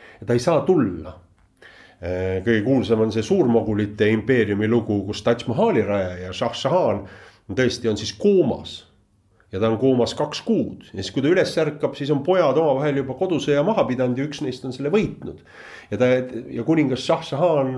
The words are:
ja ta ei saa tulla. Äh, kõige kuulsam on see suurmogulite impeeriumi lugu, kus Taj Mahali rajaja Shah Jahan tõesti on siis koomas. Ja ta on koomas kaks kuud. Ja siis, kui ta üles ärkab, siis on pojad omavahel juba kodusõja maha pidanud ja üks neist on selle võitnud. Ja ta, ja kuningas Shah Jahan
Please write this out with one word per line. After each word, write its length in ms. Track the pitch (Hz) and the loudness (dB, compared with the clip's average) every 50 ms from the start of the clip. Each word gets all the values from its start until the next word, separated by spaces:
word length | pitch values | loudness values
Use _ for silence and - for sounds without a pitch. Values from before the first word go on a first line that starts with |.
| - - - - | -20 -20 -20 -14
ja 60 | 110 | -4
ta 60 | 110 | 0
ei 60 | 120 120 | 0 2
saa 220 | - 170 165 143 | 2 2 2 2
tulla. 600 | - 190 185 156 117 95 87 78 78 - - - - _ _ _ _ _ _ _ - - - - - - _ | 4 4 4 4 4 0 -2 -6 -10 -14 -16 -20 -20 _ _ _ _ _ _ _ -20 -20 -20 -20 -20 -20 _
Äh, 480 | - 85 87 90 92 92 95 95 92 92 | -10 -6 -4 -4 -2 -2 -2 -2 -2 0
kõige 180 | 117 113 107 | 2 2 2
kuulsam 380 | 104 131 135 123 95 104 113 107 | 2 2 2 2 2 2 2 2
on 120 | 110 110 | 2 0
see 100 | 104 110 | 0 -4
suurmogulite 880 | 107 - 196 190 139 120 117 113 101 110 104 104 107 104 107 107 107 107 | 0 0 2 2 4 4 4 2 2 2 0 0 -2 -2 0 2 2 4
impeeriumi 600 | 110 110 101 131 131 120 107 101 101 101 107 110 | 4 2 2 2 2 2 2 2 0 0 0 2
lugu, 340 | 120 117 117 - 104 101 95 | 2 0 0 0 -2 -2 -2
kus 160 | 101 107 - | -4 -8 -2
Taj 260 | - 120 117 117 - 127 | 0 0 0 0 -2 -4
Mahali 340 | 110 160 226 233 170 113 | 0 2 2 2 2 0
rajaja 500 | 98 101 101 98 92 90 90 90 90 92 | 0 0 0 -2 -2 -4 -6 -10 -10 -10
Shah 220 | 95 - 123 117 - - - | -6 -4 -4 -4 -4 -4 -2
Jahan 420 | 135 165 185 156 113 101 101 98 - - - - - _ _ _ - 98 | 0 0 2 2 2 0 -2 -6 -12 -18 -20 -20 -20 _ _ _ -6 -2
tõesti 360 | 127 127 117 117 - - 113 | 0 0 0 0 -2 -2 -2
on 60 | 104 | -2
siis 160 | 101 110 - | -2 -4 -8
koomas. 760 | - - - 208 196 180 147 113 87 - - - - - - _ _ _ _ _ _ _ _ _ _ _ _ - | -8 0 2 4 4 6 4 2 0 -4 -8 -14 -16 -18 -20 _ _ _ _ _ _ _ _ _ _ _ _ -10
Ja 80 | 95 95 | -4 0
ta 60 | 110 113 | 0 0
on 80 | 113 107 | 2 2
koomas 340 | 127 135 127 120 113 - - - | 2 2 4 4 2 0 0 -4
kaks 240 | 151 - - - | -6 -6 -6 -8
kuud. 460 | - 233 220 156 - - - - - - | -2 0 0 0 0 -2 -8 -14 -18 -14
Ja 80 | - 95 | -12 -10
siis, 140 | - - - | -10 -6 -4
kui 80 | 135 | 0
ta 80 | 131 156 | 2 2
üles 220 | 185 185 - - - - | 4 4 2 0 0 -2
ärkab, 320 | 160 147 147 - 156 135 - | -2 -2 -2 -4 -4 -4 -4
siis 160 | - 143 139 | -6 -2 -2
on 140 | 147 135 139 | -2 0 2
pojad 320 | 180 190 180 165 139 127 156 | 2 2 4 4 4 2 2
omavahel 400 | 165 147 131 135 151 147 135 139 | 2 2 2 2 0 0 0 -2
juba 140 | 127 131 123 | -4 -4 -4
kodusõja 460 | - 190 185 165 131 - 147 143 143 151 | -4 -2 -2 -2 -2 0 0 0 2 2
maha 220 | 208 220 - 127 | 2 2 0 0
pidanud 320 | 120 123 131 127 127 120 131 | 0 0 0 0 0 0 -2
ja 80 | 143 | -4
üks 160 | 147 - - | -6 -6 -6
neist 220 | 147 127 120 - - | -6 -8 -8 -8 -10
on 80 | 131 120 | -12 -8
selle 160 | - 139 147 | -6 -4 0
võitnud. 460 | 185 220 170 - - - - - - - - - - - - - - - - - | 0 0 0 0 -6 -10 -14 -14 -14 -16 -20 -20 -20 -20 -20 -20 -20 -20 -10 -8
Ja 80 | 104 117 | 0 2
ta, 80 | 127 127 127 127 127 127 113 113 - - | 2 4 4 2 0 -4 -10 -12 -10 -8
ja 140 | 127 120 110 | -8 -6 0
kuningas 380 | 156 160 156 143 123 127 - - | 2 2 2 2 2 0 -2 0
Shah 160 | - 165 160 - - | -2 -2 -2 -2 -6
Jahan 460 | 139 139 180 170 156 139 135 131 127 | -2 0 2 2 2 2 2 0 -2